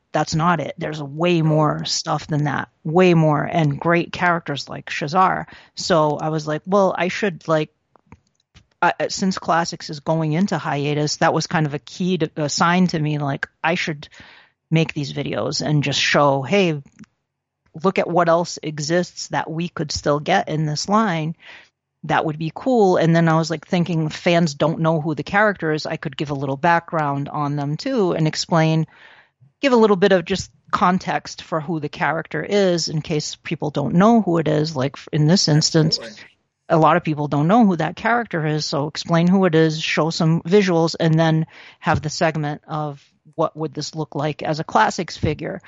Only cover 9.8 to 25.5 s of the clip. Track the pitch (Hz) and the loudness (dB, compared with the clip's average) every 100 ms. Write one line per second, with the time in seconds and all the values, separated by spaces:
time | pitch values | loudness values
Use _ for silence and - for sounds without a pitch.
9.8 | - 151 175 160 160 151 202 165 160 143 | -12 -10 -4 -2 0 0 0 -2 -4 -4
10.8 | 143 147 151 - 165 143 - 175 151 147 | -2 -2 -2 0 0 0 0 -2 -2 -4
11.8 | - - 180 180 156 - 147 - 175 180 | -12 -6 -2 0 -2 -4 -6 0 2 4
12.8 | 180 165 151 147 147 139 - _ 160 170 | 2 0 -2 -2 -4 -4 -8 _ -2 -2
13.8 | - 151 - - - - _ _ _ 160 | -4 -8 -12 -20 -20 -20 _ _ _ -2
14.8 | 160 - 139 147 139 123 131 147 - 151 | 0 -4 -8 -8 -6 -4 -4 -4 0 0
15.8 | 143 135 - 156 143 139 131 202 185 151 | 0 0 0 4 4 2 0 2 2 -2
16.8 | - _ - _ _ _ _ _ _ 160 | -8 _ -20 _ _ _ _ _ _ -4
17.8 | 180 190 - 170 170 165 175 - 156 151 | -2 0 0 2 4 2 0 -6 -10 -8
18.8 | 147 170 180 - - 147 - 160 175 - | -2 0 -2 -8 -6 -6 -4 -6 -6 -6
19.8 | 147 - 151 147 147 190 - 151 156 147 | -6 -4 0 0 2 0 0 -2 -2 -4
20.8 | - 208 220 165 156 165 - - - _ | 0 0 2 -2 -4 -8 -16 -20 -20 _
21.8 | _ _ 147 147 160 156 160 - - 247 | _ _ -2 0 0 -4 -6 -4 0 4
22.8 | 196 160 160 165 165 160 160 160 - 180 | 4 4 4 4 4 2 0 -4 -4 -2
23.8 | 170 165 156 - 185 170 170 143 151 160 | 0 -2 -4 -2 2 2 2 0 -2 0
24.8 | 160 165 156 147 - 202 214 | 0 0 -2 -6 -2 2 2